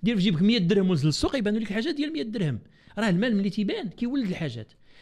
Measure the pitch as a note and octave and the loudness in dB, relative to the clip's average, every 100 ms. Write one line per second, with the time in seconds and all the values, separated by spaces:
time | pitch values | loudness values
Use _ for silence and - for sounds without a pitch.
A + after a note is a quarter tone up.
0 | G3 A3 G3 D#3 G3+ A#3 E3+ G3+ F#3 E3 | 0 2 2 4 4 4 4 4 4 2
1 | D3+ C#3+ - C#4 G#3 G#3+ A3 G#3 C#4 C#4+ | 2 2 0 0 -2 -2 -2 -2 -2 -4
2 | D4+ D#4+ A#3 G#3+ D#3+ A2 - _ - - | -4 -4 -6 -2 -2 -2 -8 _ -14 -4
3 | A3 F3 B3 G3+ G3+ G#3+ G3 A4 A#3 - | 0 2 2 0 0 -2 -2 -2 -6 -6
4 | A#3+ C#4 G#3 F3+ D#3 A#2 G#2+ _ - - | -4 -2 -4 -4 -6 -8 -14 _ -20 -20